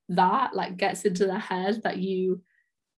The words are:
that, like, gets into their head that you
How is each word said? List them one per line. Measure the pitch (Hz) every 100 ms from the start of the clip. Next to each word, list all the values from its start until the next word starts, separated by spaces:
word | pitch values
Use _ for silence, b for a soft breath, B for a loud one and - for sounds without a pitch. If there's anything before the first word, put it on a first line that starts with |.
| -
that, | 180 202 233 254 190
like, | 180 180
gets | 196 185
into | 214 180 196
their | 185
head | - 185 190 220
that | 208 160
you | 190 185 185 185 - _ _ _ _